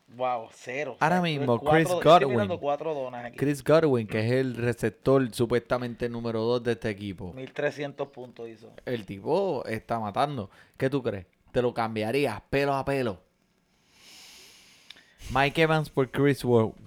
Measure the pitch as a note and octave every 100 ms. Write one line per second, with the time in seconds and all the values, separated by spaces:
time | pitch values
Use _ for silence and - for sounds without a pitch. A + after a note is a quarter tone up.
0 | _ A#2 B2+ B2 A2 - - C3 C#3+ A2+
1 | D3+ F3+ F3 D3 C3 A#2 C#3+ D#3 E3 F3
2 | D3 F3 C#3 A#2+ G2+ E3+ C#3 C#3+ D#3 D3
3 | B2+ B2 A#2+ - C#3 C#3+ B2+ D#3 D#3+ B2+
4 | G#2+ A2 A2+ B2+ C3 A#2 A#2+ A#2 A2+ -
5 | - C3+ B2+ - A#2 A#2+ - B2+ B2 A#2
6 | A#2+ A#2 A#2 A2+ A2+ B2 A#2+ A2+ A2+ G2+
7 | G2+ F#2 F#2 C3 C3 - C#3+ C3+ C#3+ C#3
8 | C#3 - B2 - A#2 A2 A2+ - - A#2+
9 | G2 G2 G#2+ E3 G3 C#3 - A2 - A#2
10 | G#2+ G2+ C#3+ C#3 G2+ - - - C3 C#3
11 | A#2+ G2+ F2+ _ _ C3+ A#2+ A#2 A2+ A2
12 | G#2+ C3 C#3 G#2 - C#3 C#3 C#3 C3+ C#3
13 | B2 F#2 _ _ _ _ _ _ _ _
14 | - - - - - - _ _ - -
15 | _ - - B2 C#3 C#3 D#3+ D#3 D3 -
16 | C3 - C#3+ C3+ B2 A#2+ A2 -